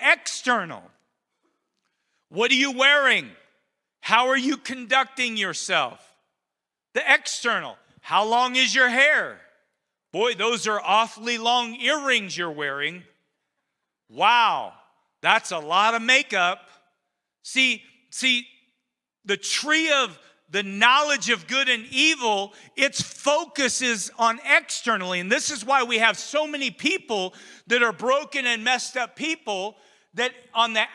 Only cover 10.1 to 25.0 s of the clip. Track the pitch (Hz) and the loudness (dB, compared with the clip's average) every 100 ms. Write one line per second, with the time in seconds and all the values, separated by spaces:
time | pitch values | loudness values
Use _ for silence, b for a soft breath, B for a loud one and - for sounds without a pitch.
10.1 | 175 240 190 220 233 196 208 165 208 226 | -2 -2 0 -2 -2 -2 -2 2 2 2
11.1 | 214 233 233 233 247 233 233 247 302 277 | -4 -6 -2 0 0 -2 -4 -2 0 0
12.1 | 240 196 170 175 147 143 139 147 180 - | 0 -2 -6 -6 -6 -6 -4 -6 -8 -18
13.1 | _ _ _ _ _ _ _ _ _ _ | _ _ _ _ _ _ _ _ _ _
14.1 | 120 202 240 220 151 101 - _ _ _ | 0 2 4 2 0 -6 -14 _ _ _
15.1 | _ 160 220 - 170 151 180 214 233 226 | _ 2 2 0 -8 0 2 2 2 2
16.1 | 269 277 196 175 196 - _ _ _ _ | 2 2 0 0 -2 -10 _ _ _ _
17.1 | _ _ _ - 262 262 220 - _ _ | _ _ _ -4 0 0 0 -10 _ _
18.1 | - 262 240 247 _ _ _ _ _ _ | -4 0 0 -4 _ _ _ _ _ _
19.1 | _ 196 202 - - 285 311 320 277 226 | _ -6 -6 -2 -4 0 0 2 0 0
20.1 | 151 b b _ 190 196 196 233 269 294 | -6 b b _ -6 -6 2 4 4 2
21.1 | 277 185 220 160 262 262 240 247 262 311 | -2 -2 -4 -2 -2 0 -2 -2 0 0
22.1 | 302 240 202 202 B B - 269 - - | 2 0 -2 -4 B B -2 -2 -2 -10
23.1 | - 285 294 339 - 254 - 254 220 - | -4 0 0 -2 -2 -2 0 -2 -4 -6
24.1 | - 226 226 277 311 - - 240 208 | -2 0 0 0 0 0 -6 -2 -2